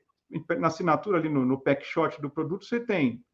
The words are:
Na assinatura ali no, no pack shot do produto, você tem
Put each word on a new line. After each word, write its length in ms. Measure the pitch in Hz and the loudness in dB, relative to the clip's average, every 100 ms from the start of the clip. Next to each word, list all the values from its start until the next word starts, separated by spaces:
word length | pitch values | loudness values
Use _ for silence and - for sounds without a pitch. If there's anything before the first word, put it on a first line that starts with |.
| _ _ _ 170 - 170 | _ _ _ -8 -4 0
Na 120 | 165 | 0
assinatura 500 | - 180 147 208 175 | 0 2 2 2 0
ali 100 | 156 | 2
no, 160 | 147 127 | 2 2
no 140 | 131 | 2
pack 260 | 143 139 - | 2 0 0
shot 340 | - 151 - | 0 0 -2
do 120 | 143 | -6
produto, 340 | 160 151 185 - | -4 -4 -6 -4
você 140 | 240 | -4
tem 440 | 233 190 131 113 - | 0 2 0 0 -6